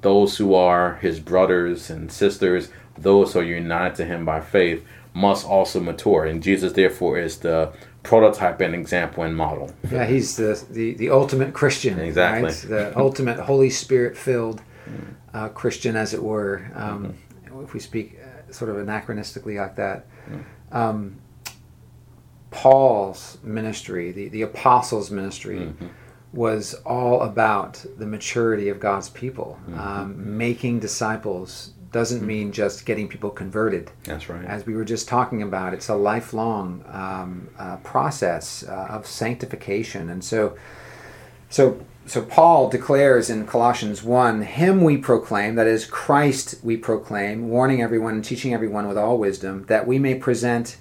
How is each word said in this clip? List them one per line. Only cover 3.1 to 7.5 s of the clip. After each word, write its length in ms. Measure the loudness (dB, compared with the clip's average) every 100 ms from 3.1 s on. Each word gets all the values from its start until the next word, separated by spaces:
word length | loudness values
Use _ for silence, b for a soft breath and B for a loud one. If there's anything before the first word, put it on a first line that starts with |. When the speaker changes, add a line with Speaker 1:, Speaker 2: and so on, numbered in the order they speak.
| 6 6
Speaker 1:
who 60 | 2
are 60 |
united 500 | 0 -4 -2 0 -2 -2
to 80 |
him 220 | -6 -4 -2
by 140 | -4
faith, 440 | 0 4 4 0 B B B
must 320 | 2 4 4 2
also 340 | 2 4 0
mature. 460 | -4 -2 2 4 2
And 160 | -2
Jesus, 320 | 0 2 2
therefore, 420 | 4 4 4 -2 0
is 200 | -4 -4
the 340 | 0